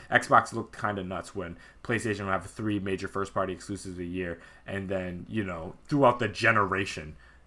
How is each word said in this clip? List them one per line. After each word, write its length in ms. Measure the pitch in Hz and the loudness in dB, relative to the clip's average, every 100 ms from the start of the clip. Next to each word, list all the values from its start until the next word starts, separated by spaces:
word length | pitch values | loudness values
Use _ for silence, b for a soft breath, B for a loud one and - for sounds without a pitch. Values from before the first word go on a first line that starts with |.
| B | B
Xbox 440 | 123 - 123 - | -4 6 6 6
looked 260 | 117 110 - | -2 -8 -4
kinda 240 | 110 101 | -4 -2
nuts 320 | 92 92 - 101 | -4 -6 -6 -8
when 220 | 87 87 B B | -8 -10 B B
PlayStation 360 | - 117 110 101 | -4 -2 0 0
would 100 | 98 | 0
have 140 | 95 85 | -2 -2
three 340 | - 107 104 | -4 -2 0
major 280 | 98 95 95 | 0 -2 -2
first 260 | 98 95 | -4 -2
party 180 | - 95 | -2 -2
exclusives 480 | 90 - 98 95 90 | -4 -6 -8 -8 -8
a 40 | 87 | -4
year, 340 | 90 90 85 B B - | -4 -4 -6 B B -8
and 220 | 98 95 | -6 -2
then, 380 | 95 92 90 90 | -2 -2 -6 -4
you 160 | 110 | -4
know, 320 | 98 85 82 - - | -2 -4 -8 -12 -2
throughout 320 | 147 131 - | 6 6 6
the 100 | 110 | 0
generation, 880 | 92 110 113 98 95 98 - 78 78 b b | 2 4 6 4 2 0 -4 -10 -14 b b